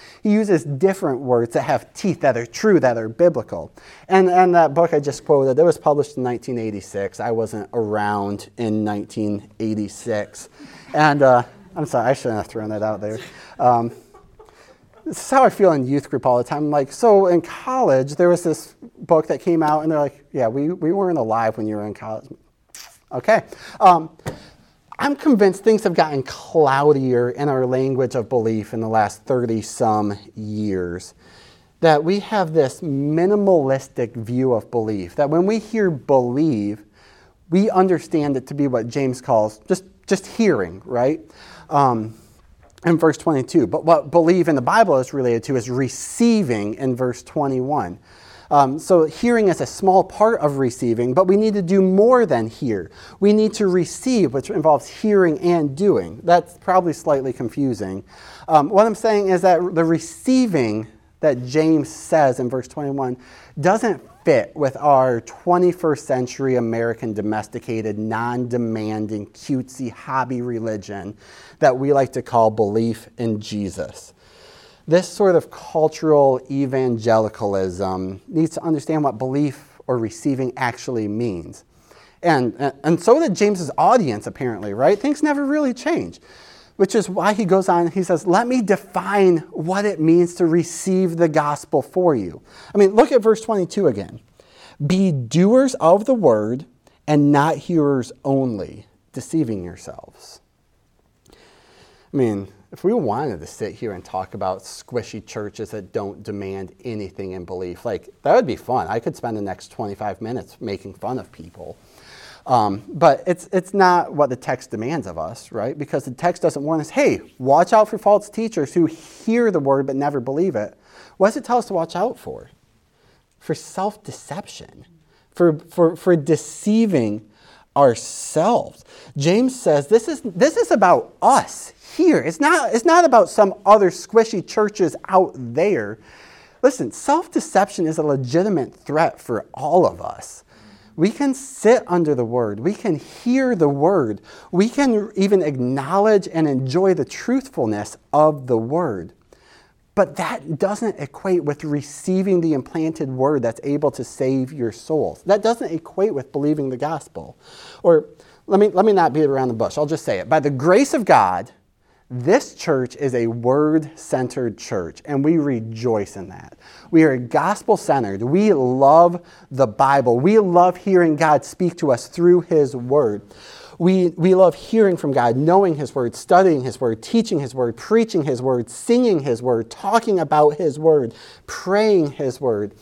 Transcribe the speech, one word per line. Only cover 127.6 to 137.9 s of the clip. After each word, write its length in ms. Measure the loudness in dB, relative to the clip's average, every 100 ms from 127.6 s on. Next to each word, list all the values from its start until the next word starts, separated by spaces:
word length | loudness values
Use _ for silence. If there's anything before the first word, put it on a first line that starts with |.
| _ 2
ourselves. 1080 | 4 2 -6 -12 -6 -2 0 0 -2 -14 -20 -20 -16 -4
James 440 | 0 2 0 -2
says, 260 | 0 0 2
"This 220 | 0 0
is, 140 | -8
this 340 | -8 0 0 2
is 140 | 0
about 420 | 2 4 4 2 -2
us 500 | 2 2 2 -10 -18 -20 -12 0
here. 240 | 2 4
It's 200 | 0 0
not, 340 | 0 2 0
it's 100 | 0
not 200 | 4 6
about 240 | 6 6 4
some 260 | 4 2 2 6
other 240 | 6 6
squishy 540 | -2 -2 2 2 0
churches 520 | -6 -2 -2 0 -2 -2 -2
out 240 | 0 0 -2
there." 640 | -8 -2 0 0 -4 -10 -18 -20 -20 -20 _ _
Listen, 280 | 0 0 -8
self-deception 960 | -8 -2 -2 0 -6 -2 0 0 -2
is 120 | -4